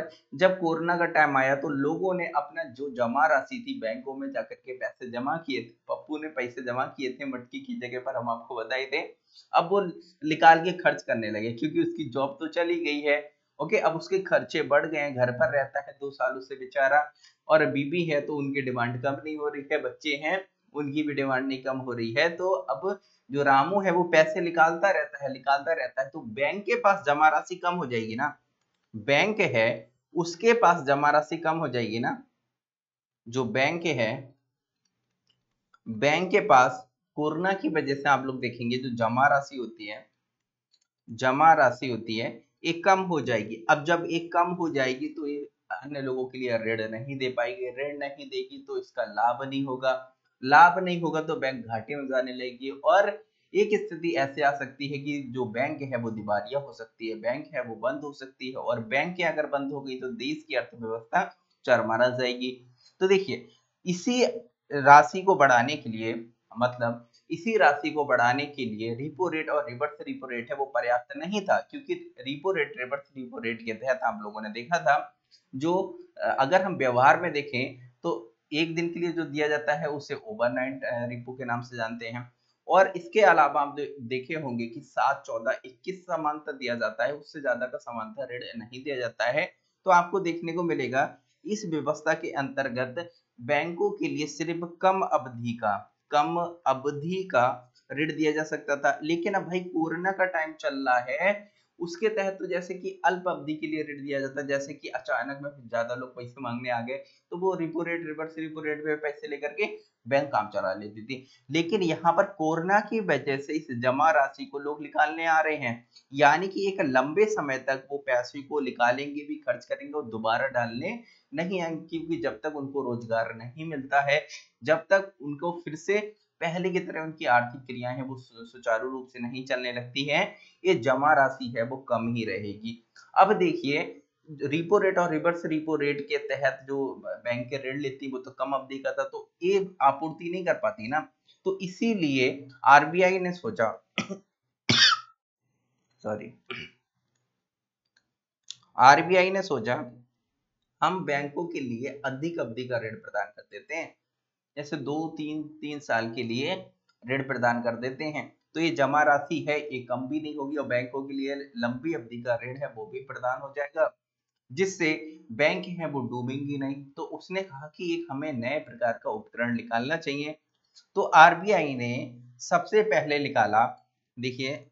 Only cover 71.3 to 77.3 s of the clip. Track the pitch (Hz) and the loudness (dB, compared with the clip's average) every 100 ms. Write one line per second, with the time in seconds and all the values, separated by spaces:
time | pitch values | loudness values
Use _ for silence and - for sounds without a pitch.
71.3 | 208 190 131 - 143 135 175 - - 127 | -4 0 0 -2 -12 -8 -8 -8 -14 -10
72.3 | 143 190 190 143 123 123 139 - 135 123 | -6 -2 0 -2 -4 -6 -8 -8 -16 -14
73.3 | 120 117 113 117 107 127 127 120 107 104 | -8 -6 -6 -8 -6 -4 -2 -2 -4 -8
74.3 | 110 107 107 127 170 160 147 - _ _ | -10 -10 -10 -4 0 2 2 0 _ _
75.3 | _ _ 131 156 185 185 - - - 107 | _ _ -6 0 0 -2 -8 -18 -4 -2
76.3 | 107 135 185 190 147 131 123 135 170 175 | 2 4 4 2 0 0 6 6 6 2